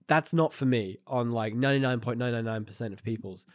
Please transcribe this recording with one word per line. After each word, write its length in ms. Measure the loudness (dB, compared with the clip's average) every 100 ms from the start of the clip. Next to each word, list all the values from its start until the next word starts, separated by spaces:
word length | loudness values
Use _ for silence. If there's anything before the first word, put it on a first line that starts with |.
| 0
that's 240 | 2 2
not 200 | 2 2
for 120 | 2 2
me 320 | 2 0 -6 -4
on, 260 | -2 0
like, 220 | 0 -2
ninety-nine 460 | 0 2 2 2 0
point 180 | -2 -2
nine 140 | 0
nine 140 | 0 -2
nine 180 | -4 -6
percent 280 | -8 -8
of 100 | -6
people's. 420 | -6 -6 -6 -14 -18